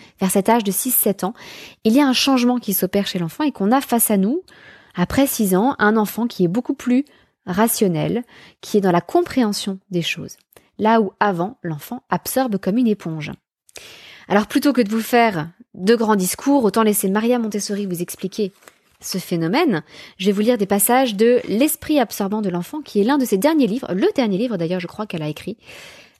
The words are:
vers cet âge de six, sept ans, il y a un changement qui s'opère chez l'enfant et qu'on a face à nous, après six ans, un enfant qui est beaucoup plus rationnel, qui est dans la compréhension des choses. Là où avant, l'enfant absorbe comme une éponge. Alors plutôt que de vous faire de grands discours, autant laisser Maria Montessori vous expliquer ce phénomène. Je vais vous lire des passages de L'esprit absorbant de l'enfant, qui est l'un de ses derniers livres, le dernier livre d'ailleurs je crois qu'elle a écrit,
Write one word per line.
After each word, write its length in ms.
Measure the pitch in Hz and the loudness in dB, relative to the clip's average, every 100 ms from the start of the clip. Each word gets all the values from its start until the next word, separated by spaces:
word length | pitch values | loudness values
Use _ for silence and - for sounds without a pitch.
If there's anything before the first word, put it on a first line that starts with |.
| - _ | -20 _
vers 120 | 190 | 0
cet 160 | 202 190 | 2 4
âge 160 | 240 | 2
de 80 | 208 | 2
six, 200 | 185 254 | -4 -2
sept 340 | - 220 196 185 | 0 0 -2 -4
ans, 80 | - - - - - | -8 -16 -20 -20 -4
il 100 | 220 | 2
y 60 | 240 | 4
a 80 | 285 | 4
un 60 | |
changement 460 | 240 - 262 240 247 | 2 2 2 2 0
qui 140 | 233 | -2
s'opère 340 | 190 185 202 196 | -2 0 -2 -2
chez 120 | 185 | -4
l'enfant 240 | 170 - | -6 -2
et 80 | 302 | -4
qu'on 220 | - 202 | 0 0
a 80 | 269 | 0
face 280 | 269 233 - | 2 0 2
à 80 | 202 | 2
nous, 240 | 190 320 - - - - _ - | 0 -2 -6 -18 -20 -20 _ -4
après 320 | 175 - 277 | 0 2 0
six 260 | - 208 | 2 2
ans, 220 | 185 240 - | 2 2 2
un 180 | 208 226 | 2 2
enfant 300 | 208 - 233 | 0 -2 -4
qui 180 | - 180 | 0 0
est 20 | |
beaucoup 260 | 202 - | 0 -4
plus 300 | 277 - 247 285 _ _ _ - | -4 0 0 0 _ _ _ -6
rationnel, 800 | 185 233 - 202 160 151 208 247 - - _ | 0 0 2 0 2 -2 -4 -6 -16 -20 _
qui 160 | - 214 | -2 2
est 60 | |
dans 100 | 190 | 4
la 80 | 175 | 2
compréhension 800 | - 349 349 - 220 202 - 190 - | 2 0 0 0 0 -2 -6 -8 -6
des 120 | 180 | -4
choses. 340 | 160 - - - _ _ _ - | -4 -6 -10 -18 _ _ _ -4
Là 200 | 214 226 | 2 2
où 140 | 196 - | 2 0
avant, 360 | 208 175 185 - | -2 0 -4 -6
l'enfant 400 | 175 151 - 247 - | -8 -8 -10 -14 -6
absorbe 480 | 180 - 254 262 196 | -6 -4 -4 -2 -2
comme 200 | - 220 | -2 0
une 120 | 240 | 0
éponge. 420 | 202 170 160 151 - _ _ _ - - - - - - | 0 -4 -8 -10 -14 _ _ _ -20 -20 -20 -20 -20 -2
Alors 200 | 202 208 | 0 0
plutôt 260 | 285 285 | 0 2
que 80 | 247 | 2
de 80 | 208 | 2
vous 100 | 220 | -2
faire 500 | 214 240 233 180 160 - - | 0 2 2 0 -6 -12 -20
de 220 | - 185 233 | -4 2 2
grands 220 | 226 208 | 4 2
discours, 480 | 185 - - 285 214 | 0 -2 0 2 2
autant 180 | 226 | 2
laisser 260 | 220 202 196 | 2 2 0
Maria 300 | 202 233 247 | 0 0 0
Montessori 460 | 220 208 202 202 202 | -2 -4 -6 -6 -6
vous 160 | 175 | -6
expliquer 500 | 175 - 190 - 196 - - _ _ _ | -8 -8 -8 -6 -6 -8 -20 _ _ _
ce 180 | - 190 | -10 -8
phénomène. 640 | - 170 160 240 339 165 - - - - | -4 -2 0 0 2 0 -4 -14 -20 -4
Je 80 | 196 | -2
vais 80 | |
vous 80 | 196 | 2
lire 160 | 214 240 | 2 0
des 80 | 196 | 0
passages 500 | 202 - 247 262 196 | 0 2 2 2 2
de 240 | 226 247 - | 4 2 0
L'esprit 540 | 202 294 - - 302 | 0 0 0 -2 0
absorbant 400 | 226 - 196 214 | 0 -2 -4 -2
de 80 | 202 | -2
l'enfant, 320 | 175 175 302 | -4 -6 -10
qui 180 | - 214 | -4 0
est 60 | 208 | 2
l'un 120 | 285 | 2
de 60 | |
ses 140 | 247 196 | 2 2
derniers 300 | 277 320 240 | 2 4 2
livres, 260 | 233 - | 0 -4
le 200 | 180 349 | -2 0
dernier 240 | 427 226 185 | 0 0 0
livre 200 | 247 202 | -2 -2
d'ailleurs 240 | 165 185 | -2 -4
je 60 | 175 | -6
crois 200 | - 214 | -10 -8
qu'elle 160 | 175 | -6
a 60 | 151 | -6
écrit, 280 | 151 - 220 - - - - - _ | -8 -10 -12 -16 -20 -20 -20 -20 _